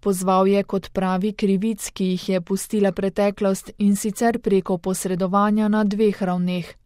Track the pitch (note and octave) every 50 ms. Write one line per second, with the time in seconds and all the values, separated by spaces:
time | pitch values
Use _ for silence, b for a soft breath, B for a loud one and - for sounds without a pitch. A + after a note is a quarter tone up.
0 | - G#3 G3 F3+ F#3+ F#3 F#3+ F#3 F#3+ G3 G3 G3+ G3 - - G3 - - - F#3+
1 | F#3+ F#3 F#3 F#3 F#3+ G#3+ G3+ - - G3 G3 F#3+ G3 A3+ A3+ G3+ - - - -
2 | G3 F#3 F#3 F#3 - - F#3+ F#3 F3 - G3 G3 - - - G#3+ G3+ G3 F#3 -
3 | G3 G3 F#3+ - G3+ G3+ G3+ - G#3 G3 F#3+ F#3+ - - - - G#3 G3+ G3+ G3
4 | - A3 G3 - A#3 A#3 A#3 A#3+ - - G3 F#3+ F#3 - G3 F3+ - F#3 F#3 -
5 | - F#3+ F#3 F3 F#3+ F#3 F#3 G3+ G3+ G#3+ G#3 G#3+ G#3+ G#3+ G#3 G#3+ G#3+ G3+ G3+ G3+
6 | A3 G#3 G3 - G3+ F3+ F3+ F3+ F3+ F3+ F3+ F3+ E3 - - - _